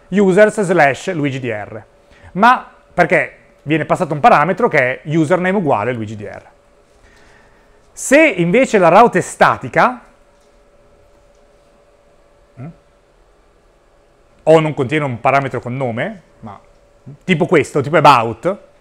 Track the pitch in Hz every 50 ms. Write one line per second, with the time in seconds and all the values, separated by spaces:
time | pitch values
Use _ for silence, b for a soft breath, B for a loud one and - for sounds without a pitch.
0 | b - 180 208 202 190 175 208 214 208 - 220 196 165 185 165 147 139 123 -
1 | - 185 185 151 147 139 131 135 123 117 107 104 101 107 113 110 - _ _ _
2 | b b b b b b - 180 214 240 254 196 - - - _ _ _ _ 185
3 | 170 165 185 151 127 117 - _ _ _ _ _ - 139 160 156 151 - 165 147
4 | 185 143 160 143 226 240 196 147 151 185 190 - 254 185 156 143 127 123 135 -
5 | - 151 151 165 156 139 185 170 180 185 190 214 165 139 120 101 107 123 127 110
6 | 107 107 110 101 101 92 95 - - - _ _ _ _ _ _ _ _ _ b
7 | b b b b b b b b b b b b b b b b b _ _ -
8 | - - 262 311 320 277 - 175 170 175 180 254 269 - 226 202 180 160 170 214
9 | 240 - - 175 - - - - 190 139 113 104 131 120 - 160 202 247 254 233
10 | - _ _ _ _ _ _ _ _ _ _ _ _ _ _ _ _ _ _ _
11 | _ _ _ _ _ _ _ _ _ _ _ _ _ _ _ _ _ _ _ _
12 | _ _ _ _ _ _ _ _ _ _ _ 120 131 170 - _ _ _ _ _
13 | _ _ _ _ _ _ _ _ _ _ _ _ _ _ _ _ _ _ _ _
14 | _ _ _ _ _ _ _ _ - 160 160 160 156 156 135 151 131 123 151 160
15 | 147 131 120 110 - 131 131 139 135 131 135 117 - 120 123 139 135 120 110 120
16 | 156 214 214 170 - _ _ _ 117 104 98 - _ _ _ _ _ _ _ _
17 | _ 131 143 - _ 185 180 151 175 - 180 147 120 - - 151 117 143 170 156
18 | 151 147 135 120 113 117 107 - - 175 202 - - _ _ _